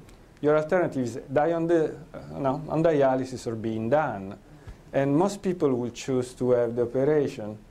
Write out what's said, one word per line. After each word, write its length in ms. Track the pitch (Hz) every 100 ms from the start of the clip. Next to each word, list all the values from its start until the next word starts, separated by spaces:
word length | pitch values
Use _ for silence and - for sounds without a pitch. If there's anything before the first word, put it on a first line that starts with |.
| - - - -
Your 160 | 147 151
alternative 460 | 156 185 165 135
is 160 | 120 117 -
die 220 | 135 151
on 140 | 170 165
the, 280 | 170 156 - -
uh, 240 | - 143 156
no, 240 | 135 131 151
on 140 | 156
dialysis 640 | 165 151 135 131 131 127 127
or 80 |
being 360 | 113 110 110 113
done. 480 | 143 147 104 95 101 - - - - -
And 220 | 139 139
most 280 | 143 196 202
people 320 | 196 180 147
will 160 | 123 120
choose 420 | - - 127 123
to 180 | - 123
have 220 | 120 120
the 80 | 117
operation. 760 | 120 131 139 151 131 - 107 107 -